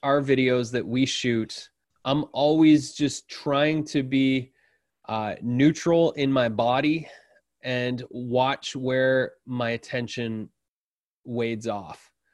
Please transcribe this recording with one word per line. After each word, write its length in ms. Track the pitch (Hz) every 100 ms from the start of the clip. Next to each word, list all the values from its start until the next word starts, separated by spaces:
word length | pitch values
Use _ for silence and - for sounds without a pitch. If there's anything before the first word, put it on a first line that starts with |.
our 180 | 139 143
videos 500 | 135 131 127 127 113
that 120 | 123 98
we 200 | 123 131
shoot, 640 | - 127 113 110 - - _ _ _
I'm 220 | 127 143 -
always 600 | - 147 160 156 151 131
just 340 | - 143 - -
trying 560 | - 156 139 151 156 151
to 180 | 151
be, 480 | 131 135 135 131 127 _ _ _ _ _ -
uh, 280 | 110 107 -
neutral 720 | 120 123 147 156 170 170 165
in 180 | - 139
my 180 | 135 120
body 580 | 107 120 127 147 160 151 - _ _ _ _
and 400 | 127 123 123 123 127
watch 680 | 127 123 120 131 139 - 135
where 580 | 127 131 131 131 127 - -
my 260 | 123 117
attention 800 | 117 - 127 120 - 117 110 107 _ _ _ _ _ _ _ -
wades 420 | 120 117 113 117
off. 440 | 104 85 - _ _ _